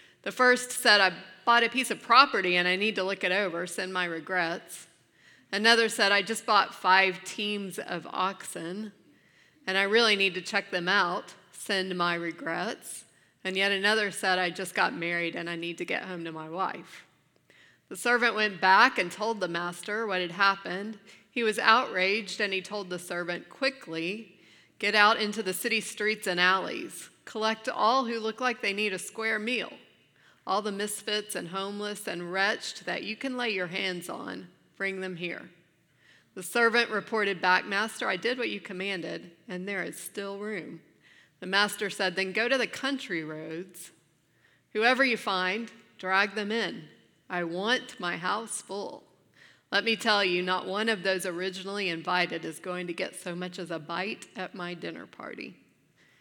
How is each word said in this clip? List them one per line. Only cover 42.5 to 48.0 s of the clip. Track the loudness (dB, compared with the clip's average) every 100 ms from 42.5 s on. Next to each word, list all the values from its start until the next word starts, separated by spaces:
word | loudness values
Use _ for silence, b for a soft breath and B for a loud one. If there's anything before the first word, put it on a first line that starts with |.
| 2
the | 0
country | -4 -4 -4 -4 -6
roads. | -6 -8 -8 -10 -10 -16 -20 -20 _ _ b b b b b
Whoever | 4 6 6 4
you | 2
find, | 0 0 0 -2 -6 -14 -20 -10
drag | 2 2 2
them | 0 -2
in. | -2 -2 -6 -14 -20 _ _ -8
I | -4
want | -4 -2 0 0 -2
my | -6